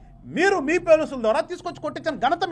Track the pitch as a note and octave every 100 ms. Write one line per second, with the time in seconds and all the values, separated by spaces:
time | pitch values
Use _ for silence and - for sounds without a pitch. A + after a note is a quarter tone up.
0 | - - A#2+ F#3 F#4+ F#4 C4+ E4+ E4+ D#4+
1 | C#4+ C4+ A3 C4+ E4 F4 F4 - D4+ D4+
2 | D#4+ A#3 B3 E4+ F#4+